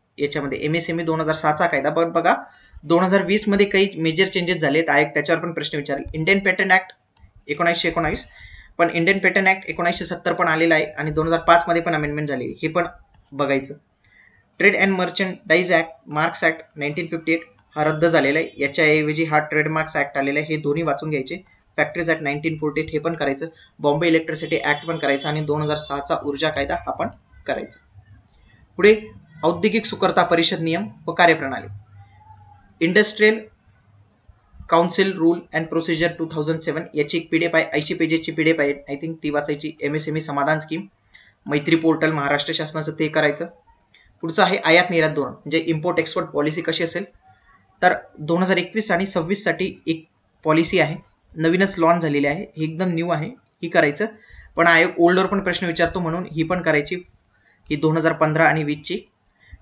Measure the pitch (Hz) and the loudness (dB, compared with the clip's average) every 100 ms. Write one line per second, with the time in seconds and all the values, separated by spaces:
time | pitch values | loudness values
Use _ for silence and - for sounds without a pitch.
0 | _ - 143 147 139 131 151 165 170 165 | _ -6 -4 -4 -6 -4 -2 -2 -2 -2
1 | 165 160 156 156 156 156 170 139 143 165 | -2 0 0 0 0 2 2 2 0 0
2 | 170 165 165 - - - - - 151 170 | 0 2 2 2 -2 -20 -20 -10 2 4
3 | 185 196 175 202 202 196 202 190 196 156 | 4 4 4 0 2 4 4 4 2 0
4 | 160 160 190 190 170 170 151 151 156 143 | 0 2 0 0 -2 0 2 2 2 2
5 | 151 151 143 160 170 160 147 147 143 139 | 2 0 0 0 -2 -6 -6 -6 -4 -6
6 | - 156 165 196 196 185 190 185 - - | -6 -4 0 2 2 0 2 2 0 -14
7 | _ _ - _ - 147 170 170 170 165 | _ _ -20 _ -8 -2 0 0 -2 -2
8 | 151 220 - - - - - - 170 170 | -2 -4 -10 -18 -20 -20 -8 0 0 2
9 | 170 196 190 196 190 190 160 160 175 175 | 0 2 2 2 2 0 -4 -4 -2 -2
10 | 170 180 180 170 170 160 165 160 156 - | -4 -4 -4 -2 0 2 4 2 0 -4
11 | 151 151 165 170 170 170 175 170 170 156 | -4 -2 0 0 4 4 4 -2 -2 -2
12 | 147 147 151 131 123 - 156 175 170 - | -2 -4 -4 -4 -6 -6 -4 -2 -4 -8
13 | _ _ _ 139 139 139 135 - _ _ | _ _ _ -4 -2 -2 -2 -12 _ _
14 | _ _ _ _ _ - 196 - 196 190 | _ _ _ _ _ 0 2 4 2 2
15 | 175 - 185 185 - 175 180 165 170 - | -2 -2 -4 -4 0 2 4 0 0 -8
16 | - 151 165 - 165 160 - 151 147 151 | -8 -4 -2 0 -2 -2 -8 -8 -6 -6
17 | 165 165 160 165 - _ _ 156 151 156 | -8 -6 -2 -2 -4 _ _ -2 -2 2
18 | 170 165 139 156 - - 143 170 156 156 | 2 4 2 0 -2 -4 -4 2 4 4
19 | 151 156 156 151 151 151 151 156 160 156 | 2 0 0 0 0 0 0 -2 -2 -4
20 | 139 143 139 147 151 151 143 151 160 135 | -4 -2 -2 -2 -2 -4 -2 -2 -2 -4
21 | 156 143 131 175 - _ _ - 147 175 | -4 -4 -6 -10 -14 _ _ -4 -4 -2
22 | 165 156 143 147 160 156 151 160 156 156 | -2 -2 -2 -4 -4 -4 -4 -4 -4 -4
23 | 165 160 139 135 165 - - - 147 151 | -4 -2 -4 -4 -8 -14 -20 -4 0 2
24 | 170 160 160 156 151 - 143 147 160 160 | 4 2 2 -6 -4 -2 0 -2 -4 -4
25 | 139 139 147 151 151 147 151 147 - 143 | -2 -2 -2 -4 -2 -2 -2 -4 -4 -6
26 | 143 165 143 139 156 147 139 139 139 - | -4 -4 -4 -4 -2 -2 -4 -4 -6 -6
27 | 202 - _ - - 131 - - _ - | -8 -10 _ -12 -6 -6 -8 -14 _ -20
28 | - - _ _ _ _ _ - 202 214 | -20 -20 _ _ _ _ _ 4 6 6
29 | - - - - 156 - - 220 - - | 0 -18 -20 -2 0 2 0 0 -2 0
30 | 139 185 170 170 165 170 165 170 214 - | 0 2 2 2 2 0 -2 -2 -4 -10
31 | - 156 170 156 135 120 104 - - - | -4 4 6 4 0 -8 -10 -16 -20 -20
32 | - - - - - - _ - 165 196 | -20 -20 -20 -20 -20 -20 _ -4 0 2
33 | 208 - 214 220 - _ _ _ _ _ | 2 4 2 2 -4 _ _ _ _ _
34 | _ _ _ _ _ - - 170 175 202 | _ _ _ _ _ -20 2 4 4 2
35 | 190 185 165 175 - 156 160 165 165 156 | 0 2 2 2 -2 -6 -2 -2 -2 0
36 | 170 - 160 156 151 160 160 151 151 147 | 0 -2 -6 -4 -2 -2 -2 -4 -4 -4
37 | 147 170 - 165 170 160 - 151 151 165 | -2 -2 -2 -2 0 0 0 -2 -2 -2
38 | 160 160 160 156 160 160 143 139 - 143 | 0 -2 -2 0 0 2 0 -2 -8 -10
39 | 160 160 151 147 147 147 151 - 143 151 | -8 -8 -4 -2 -2 -4 -8 -6 -4 -4
40 | 151 156 156 143 143 156 - 165 202 _ | -4 -4 -2 -2 0 0 -2 -8 -10 _
41 | _ - _ _ - 147 147 160 165 156 | _ -20 _ _ -4 -4 2 2 4 2
42 | 160 156 139 143 - 160 156 156 156 - | 2 0 0 0 -2 -4 -4 -4 -4 -2
43 | 151 156 151 - 170 - _ _ _ _ | -2 2 2 0 -8 -14 _ _ _ _
44 | _ _ 165 160 180 185 160 170 180 170 | _ _ -4 2 2 2 4 4 4 2
45 | 156 147 127 - 147 160 165 156 175 165 | 2 0 -4 -8 -4 -2 0 -2 -2 -2
46 | 160 185 165 147 147 165 170 165 170 175 | -2 -2 -4 -2 -2 -2 -2 -2 -2 -4
47 | - _ _ _ _ _ _ - 180 - | -8 _ _ _ _ _ _ 0 2 2
48 | - - 151 170 185 180 180 220 214 180 | -6 -10 -2 0 2 0 0 -2 0 0
49 | 196 180 160 208 175 160 190 - - 160 | 0 -2 0 0 0 -2 -4 -6 -6 -6
50 | - _ _ _ 156 160 165 - 151 175 | -8 _ _ _ 0 2 4 2 0 -2
51 | - _ _ 156 165 180 196 170 165 170 | -12 _ _ -2 2 2 2 2 2 2
52 | 160 143 143 160 - 156 160 160 185 165 | 2 0 0 -2 -6 -6 -6 -2 -2 -2
53 | 170 156 185 - _ _ 170 175 151 143 | -2 -4 -4 -10 _ _ -2 2 2 0
54 | 220 - - - - - 170 165 175 170 | -6 -8 -20 -20 -8 2 4 6 4 4
55 | 170 185 190 196 190 170 175 165 170 185 | 4 4 2 0 -2 -4 -4 0 -2 -2
56 | 165 175 180 151 160 180 170 151 147 180 | -4 -4 -4 -4 -2 -2 0 0 -2 -8
57 | - _ _ _ _ _ - 147 156 160 | -12 _ _ _ _ _ -8 -2 0 2
58 | 160 156 156 156 156 156 147 147 - 208 | 0 0 0 2 2 2 -2 -4 -6 -8
59 | - _ _ _ _ - | -10 _ _ _ _ -16